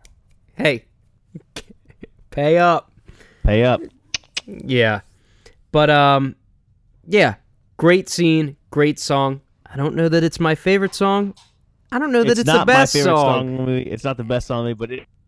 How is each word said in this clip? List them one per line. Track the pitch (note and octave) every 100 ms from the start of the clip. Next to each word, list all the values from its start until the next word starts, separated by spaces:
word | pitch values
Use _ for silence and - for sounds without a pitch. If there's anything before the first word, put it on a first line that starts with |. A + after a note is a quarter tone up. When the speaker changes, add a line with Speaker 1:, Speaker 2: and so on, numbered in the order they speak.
| - _ _ _ _
Speaker 1:
"Hey, | - C4+ A#2 - _ _ _ _ - _
<laughs> | - - - _ _ - _ _
pay | - D3 E3+
up." | F3 E3 - _ _ - _ _
Speaker 2:
Pay | - G#2+
up. | B2 A#2 - _ _ - _ - -
Speaker 1:
Yeah. | G#2 B2+ B2+ A2 G2+ - _ _ _ - _ _
But, | D3+ D3+
um, | D3 C#3+ C#3 C3+ - _ _ _ _ _ _ E3
yeah, | G3+ C#3 G2 _ _ _ -
great | E3 F#3+ F3+
scene, | - E3+ D#3+ D3 - _
great | D3 D3+ D3
song. | - C#3 C3+ C3+ _ _
I | - C3+
don't | D3
know | D#3+ E3
that | E3
it's | E3 -
my | D#3+ D3+
favorite | F#3 G3 G3
song. | - G3 G3+ G3+ - _ _ _ _ -
I | B3
don't | D4
know | A#3+
that | G#3
Speaker 2:
It's | G#3+
Speaker 1:
it's | D3
the | E3
Speaker 2:
not | F#3
my |
Speaker 1:
best | C4 -
Speaker 2:
favorite | D3 F3
Speaker 1:
song. | D#3
Speaker 2:
song | C3+ C3 C3 C3 C3
movie. | B2+
It's | - -
not | C3+ B2
the |
best | A2+ B2 -
song | A#2+
movie, | A#2+
but | A2 A#2
it | B2+ - _